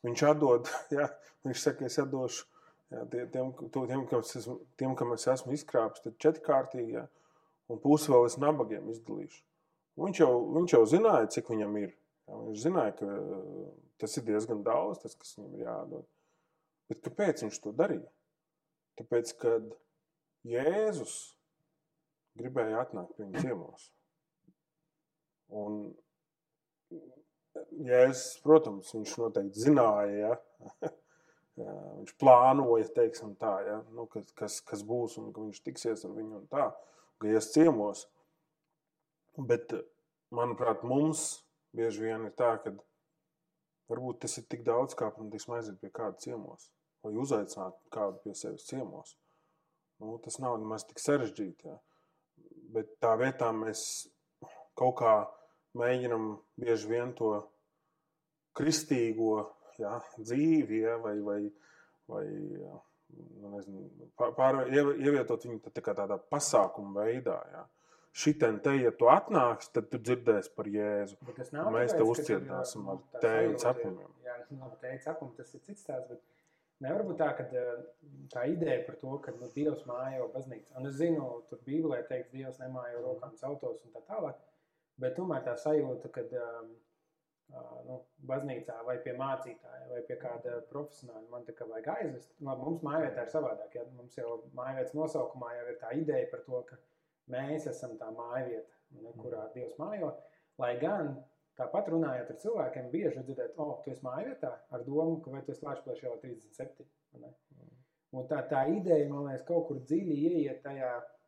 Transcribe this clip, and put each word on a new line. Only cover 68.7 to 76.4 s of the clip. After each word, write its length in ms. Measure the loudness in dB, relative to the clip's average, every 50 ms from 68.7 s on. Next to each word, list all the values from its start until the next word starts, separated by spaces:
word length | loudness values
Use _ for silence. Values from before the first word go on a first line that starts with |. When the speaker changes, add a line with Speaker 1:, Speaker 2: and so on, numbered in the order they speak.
Speaker 1:
ja 200 | 2 4 4 2 4
tu 140 | 6 8 10
atnāksi, 600 | 10 8 8 4 2 4 4 4 2 -2 -6 -4
tad 160 | _ -4 -2 -2
tu 80 | -8 -6
dzirdēsi 540 | 0 0 0 2 4 4 4 4 2 -4 -10
par 140 | -8 -6 -4
Jēzu. 460 | -2 -2 -2 0 -2 -2 -4 -6 -10 _
Speaker 2:
Bet 180 | -16 -16 -12
tas 140 | -12 -12 -10
nav 160 | -8 -4 -2
Speaker 1:
Un 80 | 0 2
mēs 160 | 2 2 4
Speaker 2:
tāpēc, 80 | 4 4
Speaker 1:
te 0 |
Speaker 2:
ka 140 | 4 4
Speaker 1:
uzcietināsim 720 | 4 2 0 0 0 -2 -2 -4 -6 -6 -6 -6 -6 -8 -8
Speaker 2:
tur 20 |
ir, 60 | -8
Speaker 1:
ar 80 | -8 -8
Speaker 2:
nu, 80 | -10 _
tā 140 | -6 0 2
Speaker 1:
tēju 240 | 4 4 4 4 2
un 100 | 2 2
Speaker 2:
sajūta 140 | 2 2
ir, 100 | 2 2
Speaker 1:
cepumiem. 300 | -2 -6 -6 -8 -12 -18 -20 _
Speaker 2:
jā, 160 | -14 -12 -12 -12
nu, 220 | -12 _ -16 -14
labi, 180 | -14 -16 -16 -12
tēju 240 | -10 -10 -10 -8
cepumi, 320 | -6 -8 -8 -6 -10 -12 -12
tas 160 | -16 -18 -18
ir 120 | -20 -20 _
cits 180 | -18 -18 -16
stāsts, 300 | -10 -8 -8 -8 -8 -10
bet 100 | -14 -18 _ _ _ _